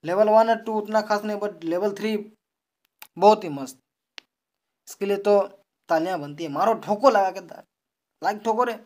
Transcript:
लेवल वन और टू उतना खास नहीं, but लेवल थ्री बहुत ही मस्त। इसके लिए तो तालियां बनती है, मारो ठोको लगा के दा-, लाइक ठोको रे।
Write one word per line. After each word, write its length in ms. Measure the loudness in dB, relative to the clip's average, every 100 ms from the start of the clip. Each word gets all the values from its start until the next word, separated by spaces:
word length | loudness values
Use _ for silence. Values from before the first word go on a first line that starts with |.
लेवल 240 | -2 0 4
वन 220 | 6 4
और 60 | 0
टू 180 | -2
उतना 260 | -6 -2 -2
खास 240 | 0 -4
नहीं, 120 | -4 -6
but 280 | -8 -8
लेवल 280 | -6 -2 -2
थ्री 400 | -4 -4 -4 -6 _ _ _ _ _ _ _ -20 4
बहुत 260 | 6 6
ही 40 | 0
मस्त। 300 | -10 -12 -16 _ _ _ -20 _ _ _ _ _ _ -20
इसके 180 | -8 -4
लिए 100 | 0
तो 240 | 4 2 2 -10 _ _ _
तालियां 320 | -2 0 -6
बनती 240 | -8 -10
है, 60 | -8
मारो 240 | -2 0
ठोको 360 | 0 -4 2 4
लगा 200 | 4 0
के 100 | -4
दा-, 240 | -16 -20 _ _ _ _ _ _
लाइक 140 | -6 -4
ठोको 260 | -4 -2
रे। 100 | -2 -4